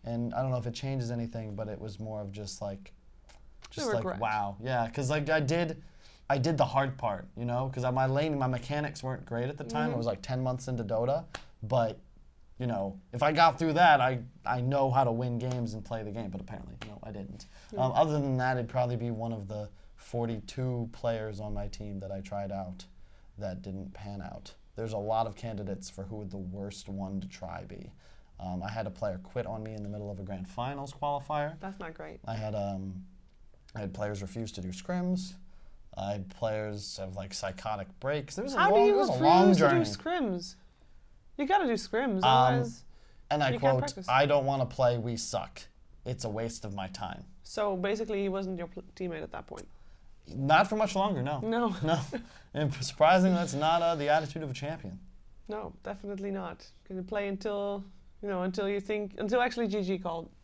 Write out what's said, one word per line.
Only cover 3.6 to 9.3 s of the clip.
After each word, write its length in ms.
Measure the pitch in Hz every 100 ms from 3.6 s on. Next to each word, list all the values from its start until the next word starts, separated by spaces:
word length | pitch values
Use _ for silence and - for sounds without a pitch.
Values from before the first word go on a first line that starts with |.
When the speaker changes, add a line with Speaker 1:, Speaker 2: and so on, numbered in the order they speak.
| -
Speaker 1:
just 160 | - 254
like, 100 | 117
Speaker 2:
regret. 220 | 110 -
Speaker 1:
wow. 380 | 110 107 101 101
Yeah, 240 | 120 123 113
'cause, 200 | 117 131
like, 180 | 151 151
I 100 | 156
did, 420 | 139 170 165 - - - - - -
I 80 | 139
did 200 | 139 151
the 60 | 123
hard 320 | 139 135 131
part, 280 | 117 95 - -
you 100 | 120
know? 240 | 120 135
'Cause 100 | 131
I, 60 | 127
my 160 | 127 131
lane, 320 | 135 156 143
my 80 | 127
mechanics 560 | 123 120 147 143 147
weren't 220 | 131 127
great 240 | -